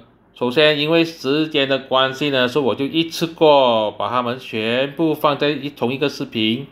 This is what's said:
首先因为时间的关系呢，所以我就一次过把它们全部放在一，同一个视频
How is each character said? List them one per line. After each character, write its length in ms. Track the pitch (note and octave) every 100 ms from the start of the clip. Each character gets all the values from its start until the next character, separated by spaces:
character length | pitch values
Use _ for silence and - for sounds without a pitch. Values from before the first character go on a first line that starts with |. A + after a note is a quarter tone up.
| - _ _
首 160 | - B2
先 300 | B2 D3+ D3+
因 100 | D3+
为 140 | E3
时 440 | D#3+ - C3 D3 D#3
间 220 | D3+ C3+
的 80 | C3+
关 340 | - C3 C3
系 180 | C3 D3
呢， 160 | C3+ B2
所 140 | C#3
以 40 | B2+
我 80 |
就 120 | G#2 C#3
一 220 | D#3+ E3
次 200 | - E3
过 640 | E3 D#3 C#3+ B2+ A2+ G#2
把 180 | G2+ G2+
它 140 | B2
们 160 | A#2+ B2+
全 520 | - A2+ A2 A#2+ C#3+
部 200 | C#3+ D#3+
放 240 | D3 D3+ C#3+
在 120 | D3
一， 200 | D3+ D3
同 240 | - A#2+
一 40 | C3+
个 120 | C#3+
视 160 | - C3+
频 400 | A#2 A2 B2 C#3